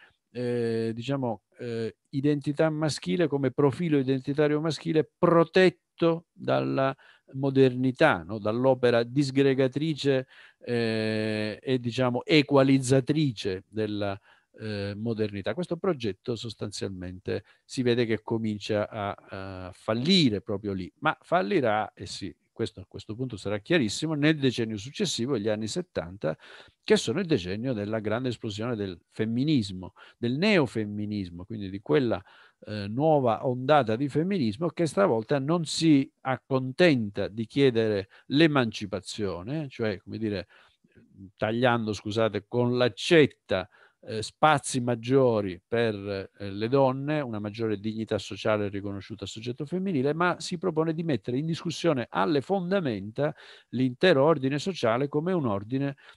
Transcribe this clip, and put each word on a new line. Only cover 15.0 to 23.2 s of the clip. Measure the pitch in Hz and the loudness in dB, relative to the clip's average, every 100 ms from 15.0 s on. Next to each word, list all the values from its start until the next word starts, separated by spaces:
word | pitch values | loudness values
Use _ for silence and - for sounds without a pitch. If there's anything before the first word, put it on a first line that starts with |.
| 113 107 104 101 98 | -4 -2 -2 -4 -6
Questo | 120 175 170 | -4 -6 -4
progetto | 190 147 113 - - 113 | -2 -2 -4 -6 -6 -8
sostanzialmente | 120 - 110 - 107 92 90 92 - 98 - _ | -8 -10 -10 -8 -8 -8 -10 -10 -8 -8 -8 _
si | - 135 | -10 -2
vede | 120 120 113 | 2 2 2
che | 107 | 0
comincia | - 117 110 104 - 104 - | -2 -2 -2 -4 -2 -2 -2
a, | 113 101 - - 98 95 92 92 | -4 -6 -8 -12 -12 -12 -12 -14
a | |
fallire | - - 113 147 190 135 98 | -10 -4 -2 4 4 4 2
proprio | - 98 101 | -4 -6 -4
lì, | 95 87 - | -6 -6 -4
ma | 156 - | -4 -4
fallirà, | - 175 196 190 120 107 101 | 0 0 2 0 2 0 -2
e | - 95 | -8 -14
sì, | - 98 - _ | -12 -12 -14 _
questo | - 110 - | -8 -8 -8
a | - | -18
questo | - - | -16 -12
punto | 110 | -10